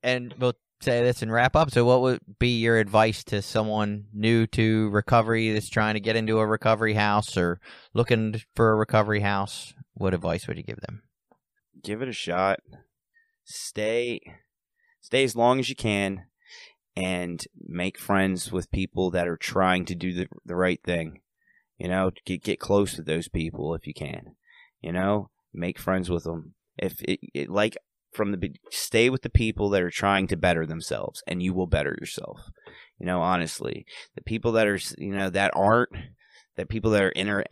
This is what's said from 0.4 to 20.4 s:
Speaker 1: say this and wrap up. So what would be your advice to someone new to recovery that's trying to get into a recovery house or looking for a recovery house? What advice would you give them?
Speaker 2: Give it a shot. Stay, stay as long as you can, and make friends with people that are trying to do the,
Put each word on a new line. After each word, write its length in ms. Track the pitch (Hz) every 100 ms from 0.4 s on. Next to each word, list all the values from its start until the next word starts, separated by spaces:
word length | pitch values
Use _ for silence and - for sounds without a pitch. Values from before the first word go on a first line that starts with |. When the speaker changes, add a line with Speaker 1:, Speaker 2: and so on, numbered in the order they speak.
| 127 120 _ _
Speaker 1:
say 220 | - 120
this 180 | 120 120
and 100 | 110
wrap 240 | 117 127 151
up. 140 | 156
So 140 | 120
what 160 | 120 127
would 180 | 127 123 - 101
be 220 | 123 117
your 180 | 113 113
advice 460 | 104 107 113 107
to 180 | - 104
someone 640 | - 110 107 107 104 104 104
new 320 | 104 110 117 113
to 400 | - 110 110 107
recovery 640 | 104 - 120 110 113 110
that's 160 | 107 -
trying 260 | - 107
to 60 | 107
get 160 | 104 113
into 220 | 110 110
a 80 | 107
recovery 480 | 110 110 110 110
house 420 | 104 104 101 - 95
or 240 | 87 87 - - -
looking 480 | - 117 113 110 110 - -
for 140 | 113
a 60 | 110
recovery 440 | 107 110 107 104
house? 540 | 101 98 101 - - - -
What 200 | - 95
advice 320 | 90 87 85 -
would 80 | -
you 60 |
give 180 | - -
them? 220 | - 101 _ _ _ _ _ _ _ -
Speaker 2:
Give 160 | - 107
it 80 | 131
a 40 |
shot. 480 | 104 - 87 95 98 _ - _ _ _ _ _ _
Stay, 760 | - - - - 107 117 120 117 - - _ _ _ _ _ _
stay 240 | - 131
as 100 | 131 113
long 220 | 120 131
as 100 | 127
you 60 |
can, 500 | 131 113 101 98 95 - _ _ - - _ _ -
and 480 | 92 90 87 85 - - -
make 320 | 85 90 -
friends 540 | - 98 95 92 -
with 180 | 92 90
people 400 | - 92 - 92
that 160 | 87 87
are 80 | 82
trying 480 | - 98 92 90 87
to 80 |
do 180 | 87 92
the, 140 | 87 90 -